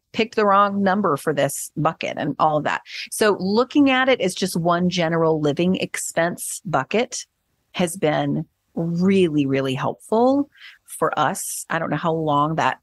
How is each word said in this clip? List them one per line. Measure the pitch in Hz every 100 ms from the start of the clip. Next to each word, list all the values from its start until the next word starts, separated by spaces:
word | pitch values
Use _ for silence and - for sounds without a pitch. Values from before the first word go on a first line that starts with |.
| _
picked | - 226 -
the |
wrong | 208 196 202 202
number | 196 190 196 143
for | -
this | 147 139 - - -
bucket," | 156 170 - -
and | 107 -
all | 156 151
of |
that. | 131 80 - - -
So | - 220 190
looking | 185 214 269 302 277
at | 254 262
it | 269
as | 185
just | - 185 180
one | 170 170 180
general | 185 160 165 160 160
living | 147 143 175 185
expense | 175 - - - 170 - - - 196
bucket | 147 131 202 247 - - _ _ _ _
has | - 175 196
been | 156 147 143 147 160 _ _
really, | - 170 170 185 196 180 151 139
really | 135 135
helpful | 131 139 - - 220 247 277 285 _ - -
for | - - 160 -
us. | 147 196 - - -
I | 160
don't | 165
know | 151
how | 175
long | 160 156 143 151 160
that | 127 -